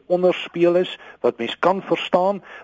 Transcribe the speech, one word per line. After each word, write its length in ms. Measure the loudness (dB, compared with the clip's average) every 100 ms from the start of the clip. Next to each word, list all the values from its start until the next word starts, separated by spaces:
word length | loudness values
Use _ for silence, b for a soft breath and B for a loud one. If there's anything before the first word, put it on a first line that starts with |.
| 0
onderspeel 680 | 0 2 0 -4 0 2 2
is, 220 | 0 -8 B B
wat 180 | -2 -2
mens 200 | -6 -2
kan 240 | 0 0
verstaan, 600 | -2 -4 0 0 0 -2 B B